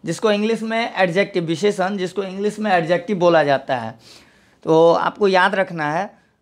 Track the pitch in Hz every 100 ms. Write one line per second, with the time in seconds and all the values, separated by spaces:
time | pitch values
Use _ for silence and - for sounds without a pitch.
0 | - 170 220 208 214 226 220 226 240 180
1 | 185 175 196 190 165 165 208 196 185 202
2 | 180 202 190 196 208 208 214 180 160 175
3 | 175 196 175 165 143 131 - 127 113 -
4 | - - _ _ _ _ - 160 170 170
5 | 170 - 202 180 190 196 185 170 151 160
6 | 208 _ _ _